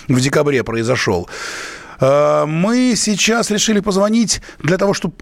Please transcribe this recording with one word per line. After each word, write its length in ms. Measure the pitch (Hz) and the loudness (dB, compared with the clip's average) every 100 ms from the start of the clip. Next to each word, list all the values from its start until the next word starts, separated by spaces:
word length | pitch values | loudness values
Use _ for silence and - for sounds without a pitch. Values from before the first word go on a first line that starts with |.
| - | -2
в 100 | 127 | 0
декабре 440 | 139 151 147 135 | 2 2 2 0
произошёл. 640 | 107 113 113 127 113 90 87 - - - - - - - | 0 -2 0 0 0 -2 -4 -10 -12 -12 -12 -14 -18 0
Э, 440 | 131 143 147 151 | 2 4 4 2
мы 500 | 151 160 196 247 254 208 | 0 0 0 2 2 0
сейчас 560 | - 196 208 233 214 | 0 0 0 0 0
решили 260 | 208 - 208 | 0 2 0
позвонить 640 | 208 190 208 226 208 - - - | 0 2 2 2 0 -2 -8 -6
для 180 | 147 185 | -2 2
того, 160 | 196 | 2
чтобы 200 | 180 175 - | 0 -4 -6